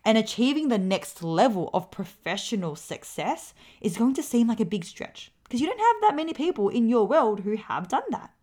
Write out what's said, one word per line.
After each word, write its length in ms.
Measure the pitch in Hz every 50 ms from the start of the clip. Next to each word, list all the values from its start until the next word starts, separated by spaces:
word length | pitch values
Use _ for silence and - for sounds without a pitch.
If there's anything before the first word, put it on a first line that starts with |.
| _
And 140 | 214 220 220
achieving 500 | 220 - - - 240 269 285 302 311 277
the 100 | 233 202
next 440 | 185 190 190 185 - - - -
level 480 | 170 165 165 170 226 254 214 185 160 -
of 180 | - 180 175 -
professional 840 | - - 190 - - _ _ 170 180 196 - - 233 202 180 160 147
success 760 | 151 - - 151 - - - - - 151 214 311 320 - - _ _ - - - _
is 160 | - 214 -
going 180 | - 233 262 262
to 80 | 302
seem 260 | 294 - - 240 233 226
like 120 | 233 226
a 40 | 220
big 200 | 165 214 202 170
stretch 460 | - - - - - _ - - - _ _ _
because 160 | _ - 233
you 60 | 285
don't 120 | 339 494 453
have 180 | 427 466 466 427
that 140 | 427 427 294
many 160 | 294 320 330
people 360 | 320 - 294 359 - - 202 202
in 200 | - 240 233 226
your 180 | 247 233 208
world 340 | 190 277 320 254 220 208 208
who 160 | 180 208 214
have 320 | 208 - - - 143 180 -
done 140 | 262 277 - 466
that. 220 | 254 - - - _ _